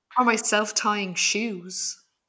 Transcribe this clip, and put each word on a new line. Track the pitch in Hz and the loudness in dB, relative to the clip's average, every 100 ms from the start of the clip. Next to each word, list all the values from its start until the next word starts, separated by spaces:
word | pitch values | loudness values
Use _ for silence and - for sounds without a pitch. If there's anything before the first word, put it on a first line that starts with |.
| _ - | _ 2
or | |
my | 247 220 | 4 2
self-tying | 220 208 214 - 214 208 190 170 | 2 2 2 0 0 0 -2 -2
shoes. | - 202 226 190 180 185 - - _ _ | 0 0 -2 -6 -8 -8 -6 -8 _ _